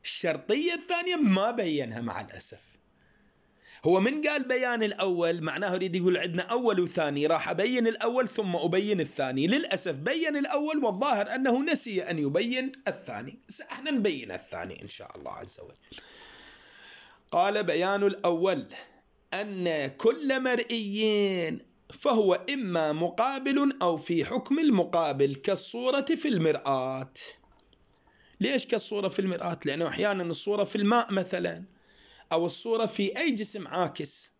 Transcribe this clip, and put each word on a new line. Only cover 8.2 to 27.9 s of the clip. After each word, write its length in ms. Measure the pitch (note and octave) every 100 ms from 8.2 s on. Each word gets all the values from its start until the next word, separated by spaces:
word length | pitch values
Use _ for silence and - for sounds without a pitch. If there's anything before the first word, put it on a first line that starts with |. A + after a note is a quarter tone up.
| B3+
ثم 280 | - G3+ F3
أبين 460 | E3 F#3 G#3 G3+
الثاني". 460 | D#3 - C3+ C3 D#3+
للأسف 480 | C4+ E4+ C#4+ F#3 C#3
بين 420 | E3+ D#4+ D#4+ D4
الأول 460 | C#4 D4 D4+ D4+
والظاهر 520 | A#3 F#3 C#4+ A3 G#3 B3
أنه 280 | C4 B3
نسي 380 | D4+ D4+ A#3+ F#3
أن 160 | - E3+
يبين 520 | C#3+ D#3+ A#3 B3+ C4 - -
الثاني. 520 | - - G#2 B2+ - - - -
احنا 200 | - C#4+
نبين 400 | C4+ G3+ C#3+ A2
الثاني 500 | F#2 - E2+ F#2 -
إن 80 | G2
شاء 280 | - - -
الله 140 | C#2
عز 280 | - - -
وجل. 420 | - - _ - - - - - - - - - - - - - _
قال: 320 | D#3+ G3 G#3+
"بيان 400 | F3+ D#3 F#3 G3+
الأول". 640 | G3+ F#3+ E3+ E3+ F#3+ E3 G#2+ - - - _ _ _
أن 540 | F#3 G#3 F#3+ F3 D#3 C#3
كل 540 | C#3 A3+ C#4 C#4+ C4
مرئي 1160 | B3+ A#3+ A#3 A#3 G3+ G#3 A3 G#3 G3+ F#3 D#3+ E3 - _ _ -
فهو 340 | C#4+ A3+ G3
إما 600 | F3+ - C#4 G#3 E3+ D#3
مقابل 840 | D3+ E3+ F3 B3 C4+ C4+ C#4 C#4 -
أو 160 | F3+ D#3+
في 280 | D#3+ E3+ C#3
حكم 340 | B3+ - C#4
المقابل 760 | D#4 G3+ E3+ E3+ D#3 C3+ C#3 C3+
كالصورة 680 | - F#3+ - A#3 B3+ C#4 C#4
في 220 | D#4+ D4+
المرآة. 840 | G3+ D#3+ D3+ C#3 C3+ C3 C3 C3 - - - _ _ _ _ _